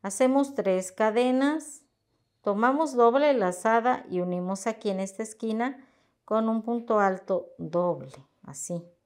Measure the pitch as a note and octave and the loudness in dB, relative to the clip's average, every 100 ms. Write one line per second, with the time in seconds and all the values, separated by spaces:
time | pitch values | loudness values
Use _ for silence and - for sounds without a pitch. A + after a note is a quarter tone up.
0 | G3 - B3+ C4+ C#4 B3 F#3+ F#3 F#3 - | -8 2 4 4 2 0 0 0 -2 -2
1 | A3 A3 B3 B3+ C#4 D#4 D4+ - _ _ | 0 2 2 2 2 0 -6 -20 _ _
2 | _ _ _ _ - G3+ A#3+ C#4 D#4 B3+ | _ _ _ _ -4 2 2 2 0 4
3 | A#3 C4 D4 C4 F3+ F3+ A3 A3+ A#3 B3+ | 4 6 4 4 0 0 2 2 2 -2
4 | - F3+ F3+ F3+ F3+ G3 A#3 A3 G#3 F#3+ | -4 -4 -2 -4 -4 -4 -6 -4 -4 -4
5 | F#3+ - A3 - A3+ A3 B3 C4+ - _ | -6 -8 -12 -8 -6 -2 -4 -6 -20 _
6 | _ _ - A3 A3 A3+ A3 A#3+ A#3 G#3+ | _ _ -4 -2 0 -2 -2 -6 0 2
7 | G3 F#3+ - F#3 - - D#3+ E3+ F3+ D#3 | 2 0 -2 -4 -4 -12 -4 0 0 -2
8 | C3+ - _ _ - C#3 - F3 E3+ _ | -8 -18 _ _ -20 -14 -10 -10 -10 _